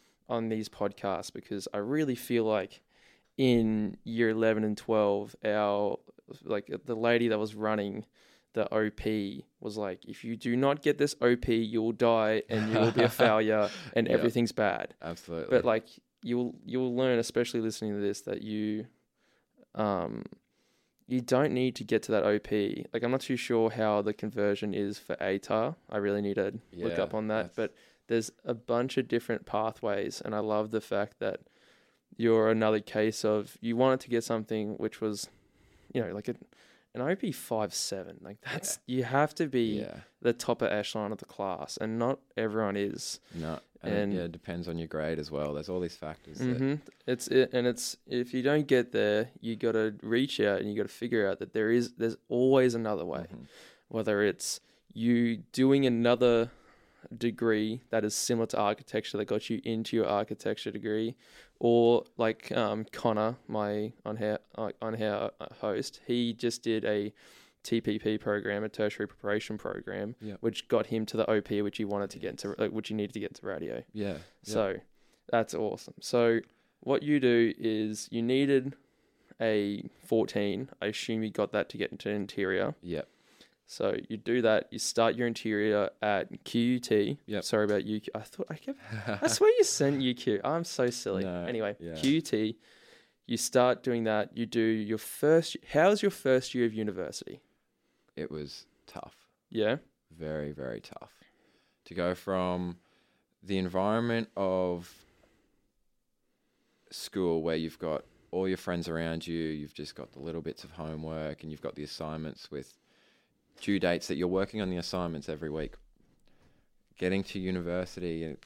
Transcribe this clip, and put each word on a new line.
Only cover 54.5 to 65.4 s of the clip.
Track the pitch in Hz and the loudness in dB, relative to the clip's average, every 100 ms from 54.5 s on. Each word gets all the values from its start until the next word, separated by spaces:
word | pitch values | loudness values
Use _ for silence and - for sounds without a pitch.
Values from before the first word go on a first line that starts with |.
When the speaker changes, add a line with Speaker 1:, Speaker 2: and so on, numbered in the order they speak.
| - _ _ _ | -8 _ _ _
Speaker 1:
you | - 117 120 120 110 - | -2 2 4 2 -2 -4
doing | - 131 139 135 | 2 6 6 4
another | 117 120 120 123 117 117 - _ _ _ _ - 117 | 4 4 4 6 4 2 -4 _ _ _ _ -18 -4
degree | 120 104 113 107 107 120 - | -4 0 2 2 2 -4 -2
that | 113 | 0
is | 104 | 0
similar | - - 117 113 | 0 0 2 2
to | 107 | 2
architecture | 104 107 - 110 - 104 | 0 0 -2 -4 -4 -4
that | |
got | 104 110 - | -2 -2 -2
you | 110 | -6
into | 117 113 110 113 | -2 -4 0 0
your | 107 | 2
architecture | 101 107 104 107 107 - | 2 0 -4 -4 -4 -6
degree, | 110 113 107 113 - _ - - - | -6 -2 -2 -2 -6 _ -20 -20 0
or | 117 117 117 120 - - | 4 8 8 6 2 -2
like, | 113 113 - | 0 0 -4
um, | - 107 107 110 | 0 0 -2 -6
Connor, | - 120 107 110 127 - | -2 0 2 0 -2 -6
my | 107 104 104 107 - | -4 -2 -2 -4 -8
on | 107 107 | -10 -4
air, | 107 107 _ - | -2 -2 _ -8
uh, | 110 - | -8 -6
on | 113 110 | -6 -2
air, | 107 101 104 - | -2 -2 -4 -6